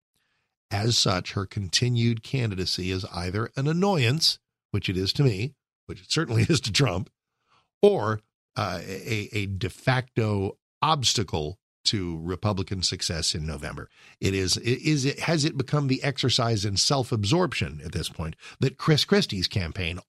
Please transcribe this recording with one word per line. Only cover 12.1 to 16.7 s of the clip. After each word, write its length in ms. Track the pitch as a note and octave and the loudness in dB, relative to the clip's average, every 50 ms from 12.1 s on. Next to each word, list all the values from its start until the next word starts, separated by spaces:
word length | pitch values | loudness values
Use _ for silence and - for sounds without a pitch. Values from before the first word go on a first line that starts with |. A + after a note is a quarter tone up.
| E2+ D#2+ D#2+ | -4 -6 -4
Republican 600 | E2+ F#2 - - G#2 G#2 F#2 F#2+ - G#2 F#2 F2 | -6 -6 -2 0 -2 0 0 -2 -4 -4 -2 -2
success 520 | - - F2 - - F2 D#2+ D#2+ - - | -2 -2 -2 -4 -4 -4 -2 -2 -2 -2
in 120 | E2 D2+ | -2 -4
November. 420 | D#2 D2+ C#2+ C#2+ D2+ - - - - _ _ - - - - | -6 -6 -8 -8 -10 -10 -10 -14 -16 _ _ -20 -20 -12 -2
It 140 | - G2 F#2+ | -2 0 0
is, 220 | G2 F#2+ F#2 - | 2 0 0 0
it 260 | - - A2+ B2+ - - | 0 0 0 -2 0 2
is, 220 | D3+ D#3 C#3+ B2+ | 0 0 2 0
it, 160 | C#3 C3 - | -2 -2 -2
has 240 | - - E3+ E3 C3+ | -2 0 0 2 2
it 120 | D#3+ - | 0 0
become 320 | C3+ - - - D3+ C#3+ C3+ | -2 -4 0 0 0 2 2
the 140 | C3 C3 - | 0 0 0
exercise 640 | C#3+ C#3 - - B2+ - - A#2+ A#2 A#2 G#2 F#2 | -4 -2 0 0 2 2 2 2 2 2 0 0
in 120 | G#2+ | 0